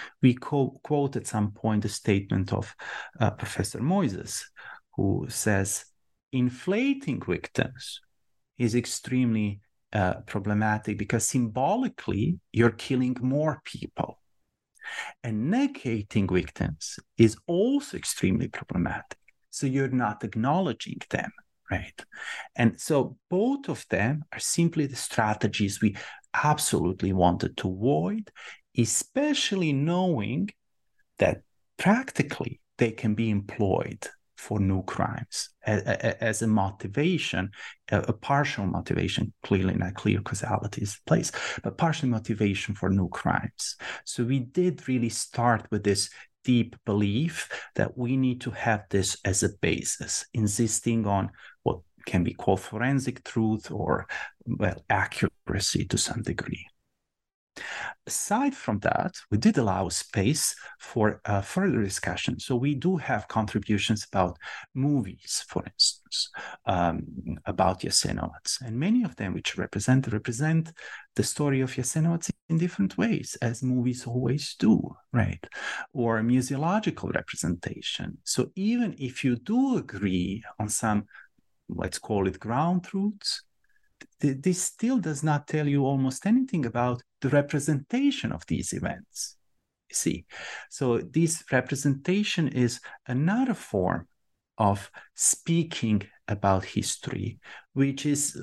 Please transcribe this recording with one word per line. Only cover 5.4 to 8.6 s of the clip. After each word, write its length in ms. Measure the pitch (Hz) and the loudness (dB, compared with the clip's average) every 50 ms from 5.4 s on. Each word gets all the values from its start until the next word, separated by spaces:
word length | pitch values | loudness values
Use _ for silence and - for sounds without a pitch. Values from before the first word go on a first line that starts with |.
| - 110 101 95 98 101 - - - _ _ _ _ _ _ _ _ - | 2 2 4 2 2 0 -4 -6 -8 _ _ _ _ _ _ _ _ -4
"Inflating 880 | - 127 123 123 123 - - 180 196 226 262 277 269 269 - 156 123 - | 0 0 0 0 0 -2 -2 -2 0 2 2 0 0 -2 -2 -4 -4 -4
victims 800 | - 90 87 - - - - - - - - - - - - - _ _ _ _ _ _ _ _ _ _ _ | -2 -2 -4 -4 -4 -4 -2 -2 -2 -2 -4 -12 -14 -14 -16 -16 _ _ _ _ _ _ _ _ _ _ _
is 180 | - | -2